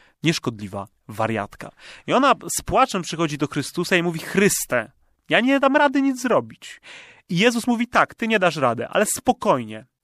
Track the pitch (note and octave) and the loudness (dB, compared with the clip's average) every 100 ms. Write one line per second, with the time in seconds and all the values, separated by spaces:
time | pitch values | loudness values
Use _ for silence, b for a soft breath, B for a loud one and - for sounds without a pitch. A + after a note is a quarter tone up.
0 | b b D3 E3 B2+ A2 G#2 G2+ G2 _ | b b -2 0 -2 -8 -8 -10 -12 _
1 | - G#2+ A2 A2 G2+ - - - B B | -12 -4 -2 -2 -6 -10 -18 -20 B B
2 | B F#3+ C#4 G#3+ E3+ - - G3+ C4 G3 | B 2 2 0 -4 -8 -2 2 2 0
3 | E3 D#3+ E3 C#3+ D3 D3 C3+ - E3+ F3+ | -6 -4 -2 -2 -4 -4 -6 -6 0 0
4 | E3+ D#3+ - - G3 - - B2+ G#2+ _ | 0 -4 -4 2 2 2 -4 -4 -6 _
5 | _ _ - D#3+ B3 C#4 C4+ D4 D4 C#4 | _ _ -2 0 2 2 4 4 2 2
6 | C#4 B3+ B3 F3 A2+ A#2 - - B B | 0 0 0 0 0 -10 -20 -20 B B
7 | B B B F3 A3+ A#3 A3+ A#3 A#3 G#3+ | B B B 2 4 2 0 0 2 2
8 | D#3 - A3+ A3 F3+ D3+ C3 A#2 A#2+ - | 2 0 0 2 2 2 0 0 -2 0
9 | G#3 - - A#3+ A3 C#3+ A2 A2 B2 _ | 0 0 0 0 2 0 -2 -12 -18 _